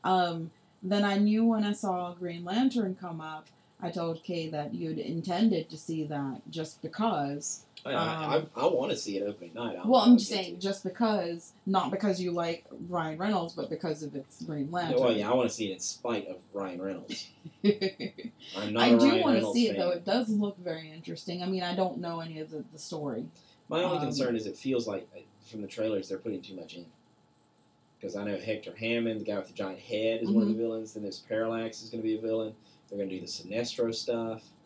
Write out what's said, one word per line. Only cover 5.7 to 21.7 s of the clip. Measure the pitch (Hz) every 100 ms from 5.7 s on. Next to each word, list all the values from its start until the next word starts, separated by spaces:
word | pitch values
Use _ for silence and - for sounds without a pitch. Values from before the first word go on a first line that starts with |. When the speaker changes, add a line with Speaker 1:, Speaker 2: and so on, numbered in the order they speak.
Speaker 1:
to | 156
see | - 160
that | 151 147 139 123 -
just | 160 156 -
because. | 160 - 226 165 139 143 - - - -
Speaker 2:
I, | -
I, | 135 160 160 156 160
Speaker 1:
Um, | 151 -
Speaker 2:
I, |
I | 151
wanna | - 202 -
see | - 98
it |
opening | 101 - -
night. | 117 117
I |
don't | - 208
Speaker 1:
Well, | 247
Speaker 2:
know | 220
Speaker 1:
I'm |
Speaker 2:
if | 240
Speaker 1:
just | -
Speaker 2:
I'll | 214
get |
Speaker 1:
saying, | 180 175
Speaker 2:
to. |
Speaker 1:
just | 190 196
because, | 190 - 226 208 170 170 - - -
not | 190 247
because | 196 208 180
you | 180
like | 175 165 165 - - 170
Ryan | 180 160 156
Reynolds, | 202 196 165
but | 160 -
because | 156 160 151
of | 151 139
its | - -
Green | 160 147 139
Speaker 2:
Yeah, |
Speaker 1:
Lantern. | 175 170 247
Speaker 2:
well, | 123 110
yeah, | 104
I |
wanna | 127 117
see | 104 104
it |
in | 92
spite | - - 120 107 92
of | 90 -
Ryan | 101 95 87
Reynolds. | 95 92 - - - - 160
Speaker 1:
<laughs> | -
Speaker 2:
I'm | 202 208 190 - - - 233 - - - 214
not | 226
Speaker 1:
I | 240
Speaker 2:
a | 240
Speaker 1:
do | 277
Speaker 2:
Ryan | 370
Speaker 1:
wanna | 320
Speaker 2:
Reynolds | 220 - 233
Speaker 1:
see | 220
it, | -
Speaker 2:
fan. |
Speaker 1:
though. | 175
It | 175
does | 196 220 220
look | 208 202 190
very | 180 160 156
interesting. | 156 165 170 - 180
I | 180
mean, | 185
I | 180